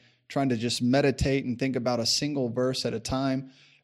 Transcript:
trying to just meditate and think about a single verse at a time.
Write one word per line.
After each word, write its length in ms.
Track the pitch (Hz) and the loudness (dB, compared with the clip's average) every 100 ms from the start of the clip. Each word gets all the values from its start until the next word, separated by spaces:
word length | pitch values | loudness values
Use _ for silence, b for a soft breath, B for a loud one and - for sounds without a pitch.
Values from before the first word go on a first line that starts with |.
| b b - | b b -6
trying 220 | 143 135 | 0 0
to 60 | 117 | 2
just 240 | 117 - | 0 0
meditate 640 | 123 139 139 - 139 139 | 2 4 4 2 2 0
and 140 | 123 117 | 0 -2
think 160 | 135 | -2
about 240 | 127 120 120 | -2 0 0
a 80 | 113 | 0
single 440 | - 147 143 120 | 0 0 -2 -2
verse 360 | 120 127 127 120 | 0 0 0 -4
at 80 | |
a 60 | 113 | -4
time. 500 | - 131 135 131 139 B B B | -4 -2 0 -2 -6 B B B